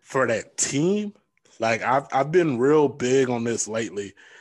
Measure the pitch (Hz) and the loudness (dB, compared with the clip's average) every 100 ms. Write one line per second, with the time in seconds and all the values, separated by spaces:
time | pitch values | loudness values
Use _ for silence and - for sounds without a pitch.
0 | - 135 120 110 - - - 135 170 208 | -6 -2 0 -2 -4 -6 -4 0 0 0
1 | 208 - _ _ _ - 113 113 110 135 | -4 -12 _ _ _ -4 -2 0 0 -2
2 | 143 135 143 175 165 117 135 156 143 113 | 0 -2 2 2 2 2 4 4 2 0
3 | 123 135 127 120 117 110 104 113 107 101 | 0 2 2 -2 -4 -4 -4 -6 -6 -8
4 | 101 - - - | -12 -14 -20 -20